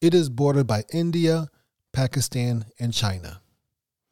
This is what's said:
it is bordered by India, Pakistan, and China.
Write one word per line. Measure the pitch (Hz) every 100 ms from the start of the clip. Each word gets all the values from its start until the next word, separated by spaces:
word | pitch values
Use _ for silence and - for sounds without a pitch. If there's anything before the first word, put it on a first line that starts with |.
it | 170
is | 180 143
bordered | 120 143 139 120
by | 107 -
India, | 165 170 170 160 165 156 _ _ _ _
Pakistan, | 135 131 135 - 127 123 117 107 -
and | 120
China. | - 107 92 80 87 _ _ _ _ _ _ _